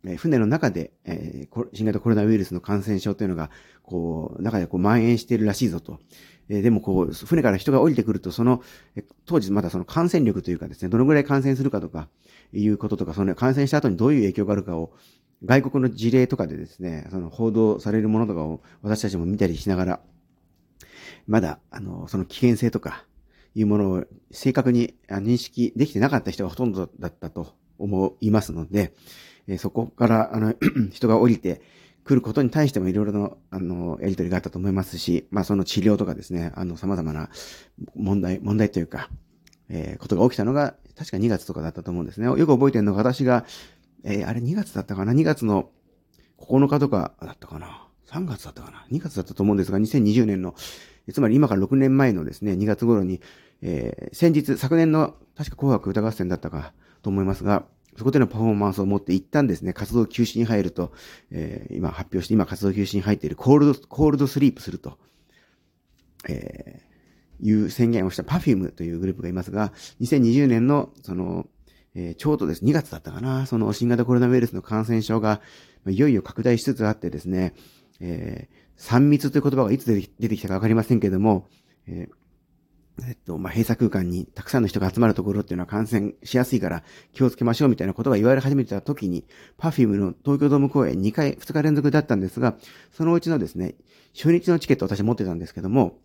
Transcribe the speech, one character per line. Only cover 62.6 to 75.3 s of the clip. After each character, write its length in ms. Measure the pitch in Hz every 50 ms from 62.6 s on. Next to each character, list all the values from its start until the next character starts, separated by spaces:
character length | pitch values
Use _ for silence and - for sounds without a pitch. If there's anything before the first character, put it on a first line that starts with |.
| 101
動 100 | 98 95
休 100 | 101 98
止 120 | - -
に 60 | 101
入 140 | 90 104 104
っ 20 |
て 80 | - -
い 40 | 76
る 60 | 90
コ 180 | - - 127 139
ー 40 |
ル 80 | 147 143
ド、 60 | 147 139
コ 340 | - - _ - 139 156
ー 40 | 151
ル 60 | 143
ド 100 | 135 143
ス 120 | 127 - 143
リ 120 | 143 131
ー 40 | -
プ 60 | -
す 100 | - 98
る 80 | - -
と、 180 | - - - _ _ _ _ _ _ _ _ _ _ _ _ _ _ _ _ _ _ _ _ _ _ _ _ _ -
え 540 | - 78 55 - - - - - - - - _ _ _ _ _ _ _ _ _ _ - -
ー、 40 | -
い 80 | 107 107 107 107
う 60 | 78
宣 220 | - - 120 117
言 140 | 117 113 95
を 40 | 92
し 60 | -
た 80 | - 87
Perfume 480 | - 147 175 - 156 120 92 92 -
と 120 | - - 82
い 100 | 85 85
う 60 | 85
グ 80 | 92
ル 60 | 95 92
ー 20 |
プ 80 | - -
が 60 | 85
い 40 | 90
ま 100 | 92 90
す 80 | -
が、 220 | 95 104 107 98 - - - - _ _
二 80 | 120
千 140 | 117 156 139
二 120 | 123 113 117
十 140 | 139 143
年 200 | 131 117 113 120
の、 240 | 135 147 143 - - _ -
そ 120 | - - 90
の、 340 | 90 92 90 87 87 - - _ _ _ _ _ _ _ _ _
え 160 | 92 90 85
ー、 40 | 82
ち 100 | - -
ょ 100 | 147 151
う 20 |
ど 100 | - 101
で 80 | 76 85
す、 80 | - 95
二 100 | 123 147
月 160 | 160 - -
だ 100 | - -
っ 20 |
た 100 | _ -
か 100 | - -
な、 240 | 117 131 131 131 135
そ 120 | - 123
の 140 | 113 110 107 104
新 160 | - 120 120
型 160 | 120 117 120
コ 80 | 120 127
ロ 60 | 120
ナ 80 | 127
ウ 80 | 123 127
イ 60 | 127
ル 60 | 117
ス 60 | 113 -
の 80 | 95
感 240 | - - 110 110 110
染 160 | 110 117 113
症 180 | 110 - 113 113
が、 220 | 110 107